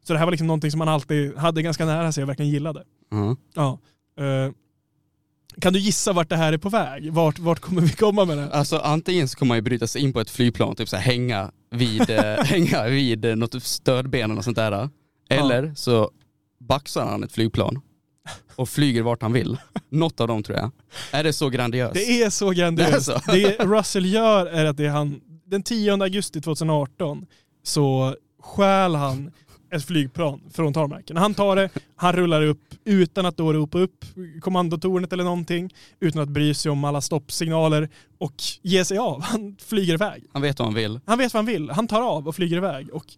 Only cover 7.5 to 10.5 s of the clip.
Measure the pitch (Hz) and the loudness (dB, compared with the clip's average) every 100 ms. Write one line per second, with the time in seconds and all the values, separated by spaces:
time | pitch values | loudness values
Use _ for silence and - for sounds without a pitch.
7.5 | 165 - 180 165 - 214 208 185 147 143 | -2 -2 2 2 4 4 4 2 0 -2
8.5 | 143 143 160 147 156 160 180 139 - 131 | -2 0 0 0 0 0 0 0 0 2
9.5 | 117 110 123 117 123 139 120 110 - 123 | 2 0 -2 -2 0 0 0 -2 2 2